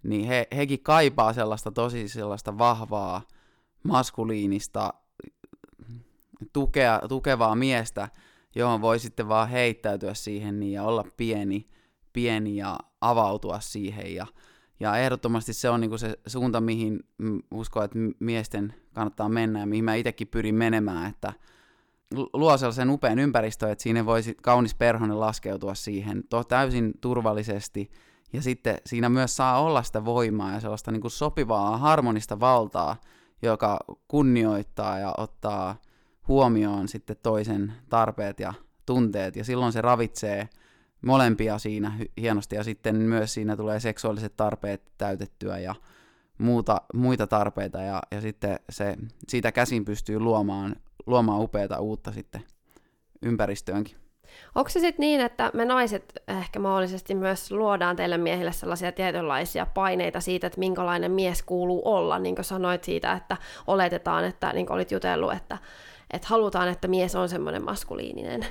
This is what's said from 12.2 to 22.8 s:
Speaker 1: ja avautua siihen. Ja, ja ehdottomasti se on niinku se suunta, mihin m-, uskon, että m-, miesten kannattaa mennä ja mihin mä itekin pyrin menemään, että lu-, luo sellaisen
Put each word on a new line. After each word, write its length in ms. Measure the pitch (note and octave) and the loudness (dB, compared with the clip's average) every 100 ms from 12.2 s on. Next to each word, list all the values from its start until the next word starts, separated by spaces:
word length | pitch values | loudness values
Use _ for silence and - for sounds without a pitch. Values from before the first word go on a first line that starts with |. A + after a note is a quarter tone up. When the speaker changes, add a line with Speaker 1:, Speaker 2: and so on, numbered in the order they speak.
| A#2+ A2 G#2+ G2+ | 0 0 -2 -4
Speaker 1:
ja 240 | G2 E2+ - _ | -4 -8 -10 _
avautua 580 | A#2 A#2 G#2 G#2 G2 E2+ | 2 4 4 2 -4 -6
siihen. 560 | - G#2+ G2 G#2 F#2 F2+ | -8 -6 -6 -6 -10 -10
Ja, 120 | - _ - _ _ _ | -10 _ -20 _ _ _
ja 180 | G#2+ G#2+ | 0 2
ehdottomasti 560 | C3 B2 A#2 A#2 A2 | 2 0 0 0 -2
se 160 | A#2+ B2 | -2 0
on 120 | A#2+ | 2
niinku 160 | A2+ A2 | 0 -4
se 220 | A2+ - - | -6 -8 -8
suunta, 340 | B2 B2+ A2+ | -2 0 2
mihin 380 | A2+ A2+ A2 G#2+ - - | 0 0 -2 -4 -8 -8
m-, 220 | G#2+ G#2 - | -4 -4 -6
uskon, 340 | A2 A2+ A2 G#2 | -10 -6 -4 -2
että 120 | A2+ | -2
m-, 160 | A2 - | -4 -4
miesten 540 | A2+ A2+ A2 G#2+ G2+ - _ | -4 -2 -4 -6 -6 -8 _
kannattaa 360 | - G#2+ - G#2+ | -6 -6 -2 0
mennä 300 | A#2 A2+ G#2+ | 0 0 -2
ja 60 | G#2 | -2
mihin 200 | G#2+ A2+ | 0 0
mä 100 | A2 | 0
itekin 320 | A#2+ - A2 | 0 -4 -6
pyrin 280 | A2+ G#2+ A2 | -2 0 2
menemään, 540 | A2+ A2 G#2 E2+ F2+ | 4 2 0 -2 -6
että 240 | G2+ G2 - - _ _ _ _ _ _ B2+ | -6 -8 -8 -20 _ _ _ _ _ _ -6
lu-, 140 | - | -4
luo 240 | - D#3 C3+ | 4 6 6
sellaisen 320 | B2+ A#2 | 4 2